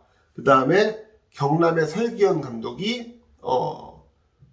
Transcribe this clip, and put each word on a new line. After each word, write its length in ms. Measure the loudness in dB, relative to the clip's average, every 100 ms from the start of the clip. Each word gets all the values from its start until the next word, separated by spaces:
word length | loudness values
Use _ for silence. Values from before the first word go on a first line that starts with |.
| _ _ _ -4
그 80 |
다음에 540 | 4 4 6 4 2 -2 -14 _ _
경남의 540 | -4 0 2 2 2 -2
설기현 540 | -2 -4 2 2 2
감독이, 800 | -4 -10 -10 -6 -6 -6 -10 -20 _ _
어, 680 | -2 -2 -2 -8 -16 -20 _ _ _ _ -20